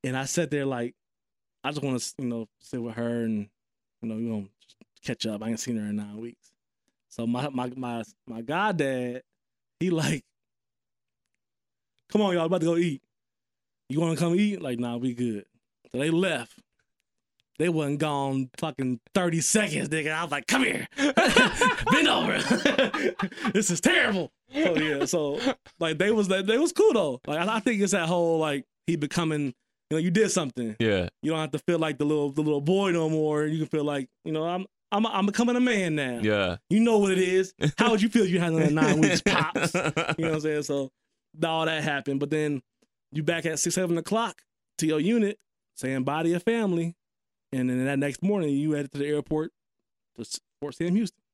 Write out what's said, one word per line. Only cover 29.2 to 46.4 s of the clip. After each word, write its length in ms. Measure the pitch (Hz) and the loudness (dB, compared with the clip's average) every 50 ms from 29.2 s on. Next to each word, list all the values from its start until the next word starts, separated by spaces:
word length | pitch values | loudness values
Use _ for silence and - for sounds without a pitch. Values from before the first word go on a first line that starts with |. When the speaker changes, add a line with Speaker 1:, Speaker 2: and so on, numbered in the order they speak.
| 170 160 156 147 147 | 0 0 0 0 -2
Speaker 1:
you 60 | 135 123 _ _ _ _ _ _ _ | -4 -6 _ _ _ _ _ _ _
know, 60 | 156 | -2
you 140 | 160 160 185 170 | 0 0 2 4
did 180 | 208 220 190 | 4 4 4
something. 460 | - 190 160 135 - - 120 113 107 - | 2 0 -2 -2 -4 -6 -6 -6 -2 0
Speaker 2:
Yeah. 300 | 117 110 101 92 87 85 _ _ - | 2 2 2 2 0 -2 _ _ -4
Speaker 1:
You 100 | 147 160 | -2 -2
don't 80 | 160 | -2
have 100 | 156 147 131 | -2 -4 -4
to 60 | 147 | -4
feel 220 | - - 175 165 | 0 0 0 2
like 180 | 160 156 151 123 | 0 -2 -2 -2
the 60 | 147 | 0
little, 260 | 147 151 151 143 143 | 0 2 2 0 0
the 100 | 139 151 151 | 0 0 0
little 180 | 151 151 143 | 2 2 0
boy 320 | 143 151 185 190 196 190 170 | 2 2 2 4 4 2 2
no 160 | 170 160 160 | 2 0 0
more. 340 | 160 156 156 151 151 151 151 | 0 0 0 0 0 0 0
You 120 | 151 160 160 | 0 0 -2
can 80 | 156 | -2
feel 160 | 147 - 156 147 | -2 -2 -2 0
like, 260 | 147 143 139 135 - _ _ _ | 0 -2 -2 -4 -6 _ _ _
you 60 | 165 | -4
know, 140 | 156 156 156 | -4 -2 -2
I'm, 220 | 170 175 185 190 - _ _ _ _ - | -2 -4 -4 -6 -8 _ _ _ _ 0
I'm, 140 | 202 220 | 0 0
I'm 200 | 226 - 190 196 | 0 0 2 0
becoming 300 | 202 202 - 240 240 247 | 0 2 2 2 2 4
a 40 | 247 | 2
man 360 | 247 247 233 202 185 170 156 | 2 2 2 2 0 0 0
now. 240 | 151 139 127 123 117 107 | 0 -2 -2 -4 -2 0
Speaker 2:
Yeah. 340 | 107 104 104 98 90 87 - _ _ | 2 2 4 2 0 0 -4 _ _
Speaker 1:
You 80 | 175 214 | 4 4
know 180 | 226 233 226 208 | 4 6 4 4
what 120 | 202 196 190 | 4 4 2
it 60 | 185 | 2
is. 340 | 185 180 185 185 190 185 - _ - | 2 2 2 2 0 0 -4 _ -2
Speaker 2:
<laughs> 120 | 151 - - | -2 2 4
Speaker 1:
How 120 | 233 240 | 4 4
would 100 | 226 208 | 4 4
you 80 | 196 233 | 2 4
feel 140 | - 233 208 | 4 4 4
if 60 | 180 | 4
you 80 | 170 175 | 2 2
had 140 | 170 170 160 | 2 2 2
another 180 | 160 160 170 | 2 4 4
nine 300 | - - - - - 156 | 4 4 4 4 6 6
weeks, 220 | - - - - - | 6 4 4 2 2
Pops? 520 | 202 - - 151 - - - 156 160 - | 2 2 2 2 0 0 -2 -2 0 0
Speaker 2:
<laughs> 0 | |
Speaker 1:
You 80 | 180 151 | 0 -2
know 120 | 151 - | 0 -2
what 400 | 160 165 - 156 156 160 160 156 | -2 -2 -2 -2 -2 -2 -2 -2
I'm 60 | 156 | -2
saying? 220 | 147 156 151 151 143 | -2 -2 -2 -2 -2
So, 280 | - 143 139 139 131 _ _ _ _ _ _ _ _ _ 156 160 | -2 -2 -2 -4 -6 _ _ _ _ _ _ _ _ _ -4 -2
all 220 | 165 160 160 160 | -2 0 0 0
that 160 | 160 160 156 151 | 0 0 0 -2
happened. 380 | 156 143 139 - - 139 135 | -2 -2 -2 -2 -2 -2 -2
But 100 | 143 143 | -2 -2
then 320 | 151 156 151 151 147 135 - _ _ _ _ _ _ _ _ _ | -2 -2 0 -2 -2 -4 -6 _ _ _ _ _ _ _ _ _
you 140 | - 151 156 | -6 -4 -2
back 220 | 147 175 165 160 | -2 -2 -2 -2
at 120 | 165 160 143 | -4 -4 -2
six, 160 | - 175 170 | -2 -2 0
seven 240 | 185 185 175 170 165 | 0 0 0 0 -2
o'clock 420 | 165 - 202 220 233 214 165 _ _ _ _ _ _ _ _ - | -2 -2 -2 0 0 -2 -6 _ _ _ _ _ _ _ _ -4
to 80 | 160 | -2
your 140 | 156 156 151 | 0 0 2
unit, 380 | 147 185 233 240 214 202 208 _ _ _ _ _ _ _ _ | 2 2 2 2 2 0 -2 _ _ _ _ _ _ _ _
saying 300 | - - 131 135 135 127 | -8 -6 -4 -2 -2 -2
bye 180 | 139 139 156 165 | -2 -2 0 0
to 60 | 170 | 0
your 120 | 175 175 | 0 0